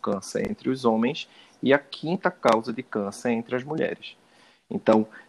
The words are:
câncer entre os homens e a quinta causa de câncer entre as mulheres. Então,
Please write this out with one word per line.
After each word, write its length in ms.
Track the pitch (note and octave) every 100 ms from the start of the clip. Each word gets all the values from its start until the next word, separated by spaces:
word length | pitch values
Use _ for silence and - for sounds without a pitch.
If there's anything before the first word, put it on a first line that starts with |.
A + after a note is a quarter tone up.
câncer 500 | - G2 - - -
entre 200 | G#2+ -
os 160 | C3 B2
homens 420 | A2 A#2+ D#3 - - - -
e 120 | B2+
a 40 | C#3+
quinta 520 | - - D3+ F#3 F3+
causa 420 | - C3 A2 A#2+
de 100 | A#2
câncer 500 | - G#2+ G2+ - B2
entre 220 | A#2 A2+
as 80 | B2+
mulheres. 540 | C3+ D#3+ - - - - _ _ _ _ -
Então, 360 | - - A2 G#2+ -